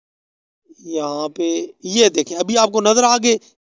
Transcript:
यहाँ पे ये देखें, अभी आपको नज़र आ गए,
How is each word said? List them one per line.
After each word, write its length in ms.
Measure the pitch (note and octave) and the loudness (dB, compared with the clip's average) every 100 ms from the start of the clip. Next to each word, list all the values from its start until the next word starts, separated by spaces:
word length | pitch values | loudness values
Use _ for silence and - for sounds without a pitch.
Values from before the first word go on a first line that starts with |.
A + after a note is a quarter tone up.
| _ _ _ _ _ _ _ - F3+ | _ _ _ _ _ _ _ -20 -8
यहाँ 400 | D#3+ D3 D3 D3+ | -6 -4 -4 -6
पे 440 | D3+ E3+ E3+ - - F#3 | -4 -4 -4 -6 -12 -4
ये 240 | G#3+ A3+ | 2 4
देखें, 260 | E3+ C#3 E3+ | 2 -4 -4
अभी 200 | F3+ A#3 | -2 0
आपको 260 | A3 G#3+ | 2 2
नज़र 220 | G#3 A3+ | 2 4
आ 140 | A#3+ A#3+ | 2 2
गए, 180 | A#3+ A3 - _ | 2 0 -4 _